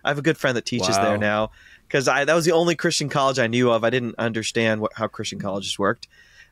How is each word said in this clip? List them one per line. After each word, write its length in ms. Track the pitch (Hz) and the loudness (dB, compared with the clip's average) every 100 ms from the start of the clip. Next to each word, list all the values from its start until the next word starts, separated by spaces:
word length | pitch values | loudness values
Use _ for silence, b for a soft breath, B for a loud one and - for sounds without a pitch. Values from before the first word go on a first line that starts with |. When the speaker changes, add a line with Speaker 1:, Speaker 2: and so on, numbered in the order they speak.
Speaker 1:
I 40 | - | -4
have 80 | 143 | -2
a 60 | |
good 120 | 143 151 | 0 0
friend 200 | 143 120 | 0 -2
that 80 | - | -2
teaches 320 | 120 92 98 | -2 0 2
Speaker 2:
Wow. 60 | |
Speaker 1:
there 140 | 98 104 | 2 0
now, 320 | 104 107 110 B B B - | 0 0 -2 B B B -4
'cause 200 | 147 135 | 0 2
I, 180 | 135 143 | 2 2
that 80 | |
was 120 | 170 160 | 2 4
the 60 | |
only 220 | 165 175 | 2 2
Christian 360 | 165 170 156 147 | 0 -2 -2 -2
college 280 | 147 135 135 | 0 2 2
I 80 | 113 | 0
knew 240 | 120 123 | 2 4
of. 140 | 113 | 4
I 80 | 113 | 2
didn't 240 | 127 120 - | 0 -2 -4
understand 640 | 117 110 110 120 113 107 | -4 -4 -4 0 0 0
what, 120 | 107 - | -4 -4
how 120 | 110 | -8
Christian 320 | - 107 98 | -6 -10 -8
colleges 380 | 101 101 98 - | -6 -6 -6 -2
worked. 300 | 101 - - b b b b | -2 -2 -8 b b b b